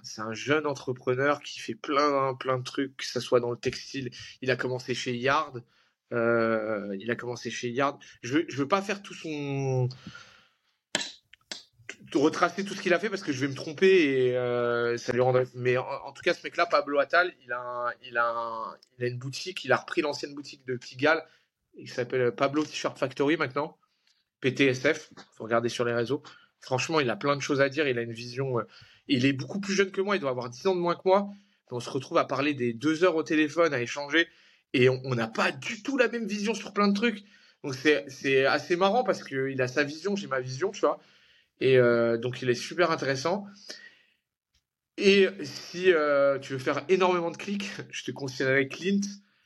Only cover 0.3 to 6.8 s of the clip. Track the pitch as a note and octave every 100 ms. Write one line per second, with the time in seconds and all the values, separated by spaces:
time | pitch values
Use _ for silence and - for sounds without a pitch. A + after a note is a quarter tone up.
0.3 | G#2+ A2+ D#3 D3 C3+ - B2+ - B2+ C#3+
1.3 | C#3+ - - - A2+ - C#3+ D3 C#3 C3+
2.3 | B2+ C3 B2+ B2+ - C3+ - - B2 -
3.3 | B2 A#2+ A#2 B2+ - - C3+ B2 - -
4.3 | - B2+ B2 B2+ B2+ - A#2+ B2+ A#2+ C3
5.3 | D3 D3 A#2 - _ _ _ _ B2 A#2
6.3 | A#2 A2+ A2+ G#2+ G#2+